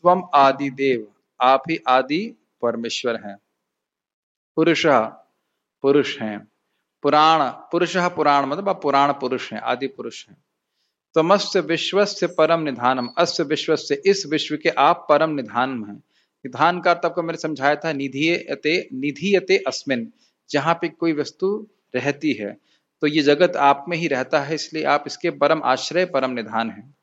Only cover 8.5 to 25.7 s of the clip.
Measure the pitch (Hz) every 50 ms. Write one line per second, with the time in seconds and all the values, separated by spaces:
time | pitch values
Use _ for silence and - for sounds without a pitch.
8.5 | 143 165 202 196 190 - - 147 135 139 139 143 139 139 135 127 131 123 - -
9.5 | 117 110 - 120 123 123 135 131 - - 120 120 - - - _ 98 _ _ _
10.5 | _ _ _ _ _ _ _ _ _ _ _ _ _ 165 160 170 196 202 202 -
11.5 | - 196 165 147 165 156 - - - 196 208 196 - - 180 170 175 - 156 156
12.5 | 170 165 156 147 131 120 120 123 131 131 123 120 - - 175 170 - - 170 143
13.5 | 151 143 - - 160 151 - - 143 139 - 190 196 196 196 143 151 151 - -
14.5 | 151 147 - 165 - - 139 151 170 170 - - 151 147 156 160 156 143 127 120
15.5 | 110 117 123 135 135 120 107 104 104 120 _ _ _ _ _ _ _ _ _ 131
16.5 | 123 120 147 170 175 180 170 180 170 170 - 170 165 180 170 165 165 160 - 156
17.5 | 156 131 131 143 151 147 - 165 156 139 139 135 123 135 151 165 170 - - -
18.5 | 143 139 _ 151 160 180 - - - 127 135 147 139 - 170 202 202 185 - -
19.5 | - - - 135 127 - - 139 135 120 113 113 _ _ _ _ _ _ _ _
20.5 | - 147 135 160 170 170 175 165 - _ 175 165 160 147 147 147 - _ - 190
21.5 | 208 220 220 _ _ _ _ _ - 127 120 143 143 143 151 156 127 107 104 101
22.5 | - _ _ _ _ _ _ _ _ _ - 151 147 151 139 143 147 147 180 175
23.5 | 175 - 143 139 139 143 - 175 175 160 170 160 143 127 127 - - 151 139 139
24.5 | 160 147 - - - 156 151 143 143 147 - 143 - - - 170 151 143 143 143
25.5 | 160 156 147 123